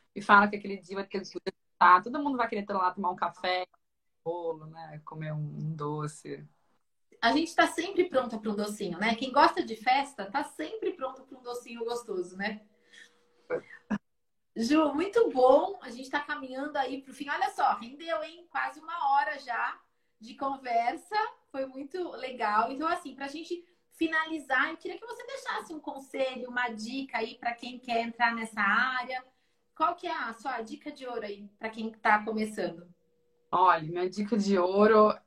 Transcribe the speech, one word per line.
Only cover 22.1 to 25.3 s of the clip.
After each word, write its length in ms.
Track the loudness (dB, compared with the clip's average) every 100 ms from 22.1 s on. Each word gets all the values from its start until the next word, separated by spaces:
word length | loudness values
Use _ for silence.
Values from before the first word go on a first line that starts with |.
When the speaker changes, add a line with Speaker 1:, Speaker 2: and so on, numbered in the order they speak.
Speaker 2:
legal. 580 | -6 -10 -2 2 2 2
Então, 160 | 0 -2
assim, 280 | -2 -4
pra 120 | -10 -10
gente 380 | -8 -8 -10 -12 _ _ -4
finalizar, 760 | -2 0 -2 -4 -2 0 0
eu 60 | -4
queria 220 | -10 -12
que 80 | -12
você 180 | -14
deixasse 460 | -10